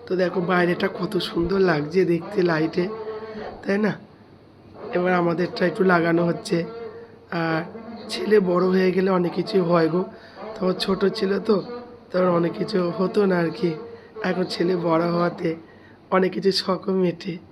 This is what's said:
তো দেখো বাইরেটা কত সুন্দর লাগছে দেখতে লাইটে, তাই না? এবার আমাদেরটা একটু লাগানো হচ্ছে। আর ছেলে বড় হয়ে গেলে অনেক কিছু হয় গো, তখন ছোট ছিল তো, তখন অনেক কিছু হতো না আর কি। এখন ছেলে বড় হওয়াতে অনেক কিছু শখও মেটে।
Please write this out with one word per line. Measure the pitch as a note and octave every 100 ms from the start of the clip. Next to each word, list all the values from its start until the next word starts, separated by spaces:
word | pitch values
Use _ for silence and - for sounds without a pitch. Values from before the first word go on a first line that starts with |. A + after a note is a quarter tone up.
তো | - F3+
দেখো | F3+ F#3+
বাইরেটা | F3 F3+ F3 F3 G3
কত | - F3 F3+
সুন্দর | - - E3+ G3
লাগছে | F#3+ D#3 D3 F3 F3
দেখতে | E3+ E3+ -
লাইটে, | F3 D#3 D#3+ - F#3 A3 - - - - - -
তাই | - G3+
না? | G#3+ - - - - - - - - - -
এবার | F3 F3+
আমাদেরটা | F3+ E3+ E3 E3+ - F3+
একটু | F3+
লাগানো | F#3+ F3 E3 E3+ E3+
হচ্ছে। | E3 - E3+ E3+ - - - - - -
আর | F3 E3 D#3+ E3+ A3 - A3+ -
ছেলে | - G3+ G#3+
বড় | F3+ F3 F#3
হয়ে | F#3+ F#3
গেলে | F3+ F#3+
অনেক | F#3 F3
কিছু | E3 F3+ G3
হয় | E3+ F3 D#3+
গো, | E3+ G3+ - - - -
তখন | - F#3 F3+
ছোট | - F#3+ G3
ছিল | F#3+ G3 G3
তো, | F#3 G3+ G3 A#3+ - - -
তখন | F3+ F#3
অনেক | E3+ E3+ -
কিছু | F#3+ F#3+ F3
হতো | E3+ F#3 G3 G3
না | F3+
আর | E3
কি। | D#3+ F3 D#3 - - - -
এখন | F#3 F3+ F3
ছেলে | - F3 F#3
বড় | E3+ D#3+ E3+
হওয়াতে | E3+ F3 F3 E3+ D#3+ - - - - -
অনেক | F#3+ F#3
কিছু | F#3+ F3+
শখও | F#3+ - F3+ -
মেটে। | F#3+ F3+ E3 F#3+ D#3+ -